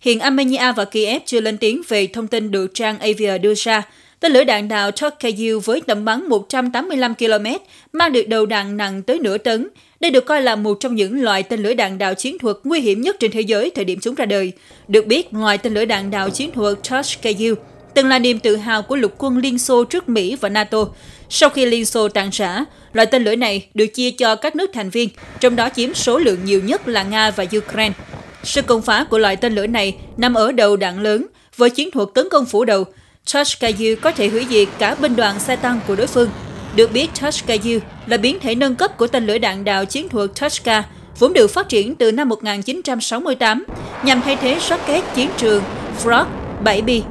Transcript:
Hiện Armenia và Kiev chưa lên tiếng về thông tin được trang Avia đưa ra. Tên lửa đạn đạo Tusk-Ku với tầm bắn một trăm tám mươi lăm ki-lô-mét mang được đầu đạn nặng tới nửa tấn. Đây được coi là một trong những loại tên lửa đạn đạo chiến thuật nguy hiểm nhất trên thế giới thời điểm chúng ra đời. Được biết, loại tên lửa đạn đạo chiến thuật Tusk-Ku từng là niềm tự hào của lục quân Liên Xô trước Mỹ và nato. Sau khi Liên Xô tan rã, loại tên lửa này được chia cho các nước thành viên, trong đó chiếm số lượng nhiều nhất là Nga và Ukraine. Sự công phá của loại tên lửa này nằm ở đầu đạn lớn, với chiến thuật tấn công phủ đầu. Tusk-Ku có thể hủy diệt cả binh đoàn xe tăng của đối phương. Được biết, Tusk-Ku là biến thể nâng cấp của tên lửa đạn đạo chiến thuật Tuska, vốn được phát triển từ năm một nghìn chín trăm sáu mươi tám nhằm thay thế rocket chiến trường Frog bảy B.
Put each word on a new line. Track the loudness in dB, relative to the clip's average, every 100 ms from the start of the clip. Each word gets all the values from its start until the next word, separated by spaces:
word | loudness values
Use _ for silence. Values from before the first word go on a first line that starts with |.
Hiện | 0 0
Armenia | 2 0 0 0 0 0
và |
Kiev | -4 -2 -2 -2 -2
chưa | -2
lên | -2 0
tiếng | 0 -2 -2
về | -2 0
thông | -4 -4
tin | -4 -2
được | -4 -4
trang | -4 -4 -2
Avia | -2 0 0 2
đưa | 2 0
ra. | 0 -2 -2 _ _ _
Tên | 4
lửa | 6
đạn | 6 2 0
đạo | -2 -2
Tusk-Ku | -2 -4 -4 -4 -2 -2 -2
với | 0 -2
tầm | 0 -2
bắn | 0 -2 0
một | 0 0
trăm | -2 -2
tám | -2 -4
mươi | -2
lăm | -2
ki-lô-mét | 0 0 0 0 -6 -10 -20 _
mang | -2 2
được | 2 0
đầu | 0 0
đạn | 0 -4 -4
nặng | -4 -6
tới | -4 -2
nửa | 0 -2
tấn. | -2 -2 -4 _ _ _
Đây | 2
được | 2
coi | 2 0
là | 2 0
một | -2 -2
trong | -2
những | -2 -2 0
loại | 0 0
tên | -2 -4
lửa | -2
đạn | 0 -2 -2
đạo | -4
chiến | -2 -6 -4
thuật | -4 -4
nguy | -2 -2
hiểm | 0 0
nhất | 0 0
trên | -2
thế | -2
giới | -2 0 0
thời | -4
điểm | -4 -4
chúng | -6
ra | -4
đời. | -2 0 -2 -8 -20 -20 2
Được | 2 4
biết, | 0 0
loại | -2 0 0
tên | 0
lửa | -2
đạn | 0 0 -2
đạo | -4 -4
chiến | -4 -6
thuật | -2 -2 -2
Tusk-Ku | -4 -4 -4 -4 -4 0 0 -2 -6 -20 -2
từng | 2 4
là | 4
niềm | 2 2
tự | 2 2
hào | 0 -4
của | -2 0
lục | 0 -2
quân | -2 0
Liên | 0 -2
Xô | 2 2
trước | 2 -2 -2
Mỹ | 0 0 -2
và | -2
nato. | -2 0 0 -2 -6 -20 -20 -8
Sau | 2 2
khi | 4 2
Liên | 2
Xô | 0 0 0
tan | 0 -2
rã, | -2 -2 -2 -6 -10 -8
loại | 2 4
tên | 4
lửa | 2 2
này | 0 -2 -6
được | 0 0
chia | 2 -2
cho | 2 2 2
các | 0 -2
nước | -4
thành | -4 -4
viên, | -2 -2 -4 -20 0
trong | 2 2
đó | -2 0
chiếm | -4
số | -2 0 2
lượng | 4 2
nhiều | 2 0
nhất | 2 -2 0
là | -2
Nga | 0 0 0
và | 0 -2 -2
Ukraine. | -4 -2 -2 -2 -12 -18 -18 -14
Sự | -4 -2
công | 2 2
phá | 4 0 2
của | 2
loại | 2 2
tên | 0
lửa | 0 -2
này | 0 0 -4 -12 -2
nằm | 0
ở | 2 2
đầu | 4 4 4
đạn | 0 -2
lớn, | 0 0 -2 _ _ 2
với | 2
chiến | 4 -4
thuật | -2 0
tấn | 0 2
công | 2 2
phủ | 0
đầu. | 2 2 0 -8 -20 _ -4
Tusk-Ku | -2 0 -2 -2 0 0 2
có | 0
thể | 0 0
hủy | 0 2
diệt | 2 2 2
cả | 0
binh | 2 0 2
đoàn | 0 0
xe | -4 -2
tăng | -2 -4 -2
của | -2
đối | 0
phương. | 2 0 0 -12 -12 -4 4
Được | 4
biết, | 4 -2 -2
Tusk-Ku | -4 -4 -2 -2 0 -2 -4 -16 -2
là | 0
biến | 2 0
thể | -2
nâng | 0 0
cấp | 2 -2 0
của | 0
tên | 0 0
lửa | 0
đạn | 0 -2
đạo | -2 0
chiến | -2 -6 -6
thuật | -4 -4 -4
Tuska, | -4 -4 0 0 0 -12 -20 2
vốn | 4
được | 6 4
phát | 4 0
triển | 0 0
từ | 0 2
năm | 2 0
một | -2
nghìn | -4 -6
chín | -6 -8
trăm | -4 -4
sáu | -4 -4
mươi | -4
tám | 0 2 0 -4 -12 -14 -4
nhằm | 2 2
thay | 2 0
thế | 0 -2 0
rocket | -2 0 -2 -2
chiến | -2 -2 0
trường | 2 2 0 -8 -10 -4
Frog | 2 2 2 -4 -10 -2
bảy | 0 2
B. | 2 0 -2